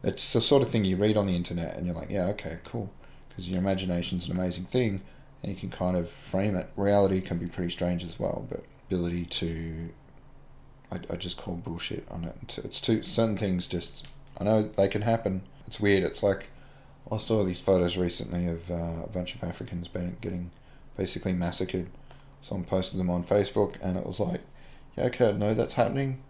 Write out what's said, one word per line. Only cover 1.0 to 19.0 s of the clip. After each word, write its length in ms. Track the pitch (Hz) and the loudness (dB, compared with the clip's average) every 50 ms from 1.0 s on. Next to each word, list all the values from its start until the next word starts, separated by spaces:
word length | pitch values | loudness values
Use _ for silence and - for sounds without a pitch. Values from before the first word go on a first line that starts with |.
| 101 107 107 | 4 6 6
on 100 | 107 101 | 4 4
the 100 | 98 90 | 4 2
internet 400 | 87 87 - 87 87 82 - 50 | 0 0 -2 -2 -4 -4 -4 -4
and 100 | - 87 | -4 -4
you're 80 | 90 87 | -4 -4
like, 160 | 82 - - | -4 -4 -4
"Yeah, 160 | 98 98 90 92 | -2 0 0 0
okay, 280 | 107 - - - 80 82 - | 0 -2 -4 -8 -8 -8 -12
cool." 260 | - - 120 104 92 - - - - - - - - | -8 -6 -6 -6 -6 -10 -14 -20 -20 -20 -20 -20 -16
'Cause 180 | - - 90 87 | -12 -10 -6 -2
your 100 | 92 90 | 0 2
imagination's 680 | 92 98 95 92 92 90 90 87 85 - 92 90 87 | 2 2 2 2 0 0 0 0 0 -2 -4 -4 -4
an 100 | - 87 | -2 -2
amazing 280 | 90 92 92 85 90 92 | 0 0 -2 -2 -4 -8
thing 380 | - - 127 123 113 98 95 - - - - - - - - - | 0 0 2 2 2 0 -2 -6 -10 -18 -20 -20 -20 -18 -10 -8
and 100 | - 98 | -8 -8
you 60 | - | -6
can 120 | - 92 | -8 -10
kind 260 | - - 92 90 92 | -4 0 0 2 2
of 140 | 90 85 85 | 2 0 -2
frame 460 | - - - - - 95 98 107 98 | -6 -14 -10 -4 0 0 2 2 2
it. 120 | 90 - - - | 0 -2 -4 -4
Reality 440 | - 101 101 101 101 101 95 95 92 | 0 2 4 6 6 6 6 4 2
can 180 | 92 - 92 85 | 0 0 -4 -4
be 80 | 85 | -4
pretty 240 | 85 - - 90 85 | -4 -4 -4 -4 -4
strange 320 | 87 - 92 87 90 85 87 | -2 0 0 0 0 0 -4
as 140 | 82 - - | -6 -6 -4
well, 260 | - 90 - - - - | -2 -2 -2 -4 -6 -8
but 140 | - - - - - - - - | -8 -10 -10 -12 -20 -20 -6 -2
ability 360 | 95 90 87 85 85 87 85 | -2 0 0 0 0 -2 -2
to, 680 | 82 - - 92 85 82 80 82 82 80 80 82 82 - - - - - - - - - - - - - - - - - - - - | -4 -4 -4 -2 -2 -2 -4 -4 -6 -6 -6 -8 -8 -10 -14 -20 -20 -20 -20 -20 -20 -20 -20 -20 -20 -20 -20 -20 -20 -20 -20 -14 -10
I, 80 | 92 90 - - | -10 -10 -6 -6
I 80 | 85 | -6
just 220 | 85 - 90 - - | -6 -4 -6 -6 -6
call 160 | - - 90 | -6 -6 -6
bullshit 520 | 85 85 - 82 85 - - 107 92 - - | -6 -6 -6 -6 -6 -6 -6 -6 -6 -8 -8
on 140 | - 82 85 | -8 -6 -6
it. 340 | 82 - - - - - - - | -6 -8 -10 -12 -10 -10 -8 -8
It's 160 | - - - | -6 -6 -4
too, 220 | - - 113 107 - | 0 2 2 2 2
certain 340 | - - - 117 113 104 | 0 2 2 2 2 2
things 300 | 92 107 98 92 90 87 - | 0 0 0 0 0 -2 -2
just, 400 | - 87 - - - - - - - - - - - | -4 -4 -4 -6 -12 -14 -14 -16 -16 -18 -20 -18 -8
I 80 | - - | -2 2
know 180 | 104 110 107 107 | 4 4 4 4
they 260 | 104 - - 98 98 | 2 2 2 2 4
can 140 | - 104 104 | 4 2 2
happen. 400 | 113 113 113 - 101 95 95 95 - - - - | 2 2 2 2 0 -2 -2 -4 -8 -18 -18 -14
It's 120 | - - - | -12 -6 2
weird. 240 | 104 101 101 95 90 | 4 6 6 6 4
It's 200 | 85 - - - | 2 0 2 4
like, 260 | 101 95 - - - - - - - - - - - - - - - | 4 4 4 -2 -14 -16 -20 -20 -20 -20 -20 -20 -20 -20 -20 -8 -6
I 80 | 113 107 | -6 -4
saw 260 | - - 113 107 101 | 0 2 4 4 4
these 160 | 92 90 - | 2 0 0
photos 360 | - - 98 92 90 87 85 | 4 4 6 6 6 4 2
recently 500 | 92 90 87 - - - 55 - 87 87 | 2 0 0 0 -2 -6 -4 -2 0 0
of, 240 | 87 85 82 87 90 | 0 -2 -2 -4 -4
uh, 340 | 87 85 85 82 82 82 | -4 -2 -2 -4 -4 -6